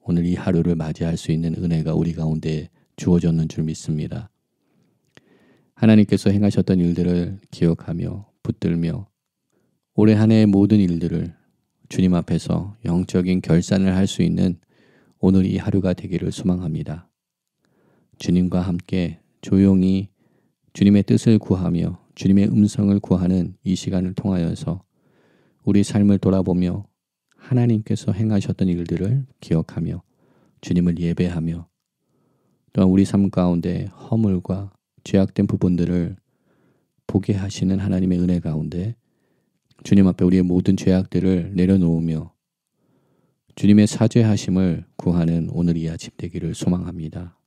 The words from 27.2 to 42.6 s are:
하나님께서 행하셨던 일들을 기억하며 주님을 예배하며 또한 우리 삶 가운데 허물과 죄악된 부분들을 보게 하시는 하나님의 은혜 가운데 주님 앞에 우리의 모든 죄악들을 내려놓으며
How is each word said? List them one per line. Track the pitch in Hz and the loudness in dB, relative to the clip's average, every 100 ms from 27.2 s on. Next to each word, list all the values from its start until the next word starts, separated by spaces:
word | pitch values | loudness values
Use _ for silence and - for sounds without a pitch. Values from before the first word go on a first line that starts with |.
| _ _ | _ _
하나님께서 | - 123 120 110 107 104 - | -4 0 2 0 -2 -6 -4
행하셨던 | - 110 104 - 90 92 | -4 -2 -2 -2 -2 -2
일들을 | 87 85 82 92 131 131 _ | -2 -4 -4 -2 -2 -4 _
기억하며 | - 82 - - - - _ _ _ _ _ _ | -4 -4 -2 -6 -8 -8 _ _ _ _ _ _
주님을 | - 87 87 85 | -4 0 0 0
예배하며 | 85 85 90 82 82 85 85 _ _ _ _ _ _ _ _ _ _ | -4 -2 -2 -2 -6 -8 -12 _ _ _ _ _ _ _ _ _ _
또한 | - 95 | 0 2
우리 | 95 | 4
삶 | 95 98 98 | 2 2 0
가운데 | - 90 87 87 92 98 | 0 0 0 -2 -6 -8
허물과 | - - 113 110 92 - 95 98 _ _ _ | -12 -6 -2 0 -2 -4 -8 -8 _ _ _
죄악된 | - 98 95 - 101 | -2 0 0 0 -2
부분들을 | 92 92 90 87 87 85 95 _ _ _ _ _ _ _ _ _ | 2 0 0 0 0 -4 -6 _ _ _ _ _ _ _ _ _
보게 | 101 95 | -4 0
하시는 | 98 98 - 95 95 | -2 -4 -4 -2 0
하나님의 | 95 92 92 90 | -2 -2 0 0
은혜 | 90 90 | 0 0
가운데 | 85 78 78 87 101 117 _ _ _ _ _ _ _ _ | -2 -6 -6 -6 -8 -10 _ _ _ _ _ _ _ _
주님 | - 98 95 | 0 4 4
앞에 | 87 | 4
우리의 | 92 92 | 2 4
모든 | 90 90 90 92 | 2 2 2 0
죄악들을 | - 92 92 90 92 92 87 98 | 2 0 0 -2 0 0 -2 0
내려놓으며 | 90 98 87 82 82 80 82 _ _ _ | 2 4 2 0 -2 -4 -8 _ _ _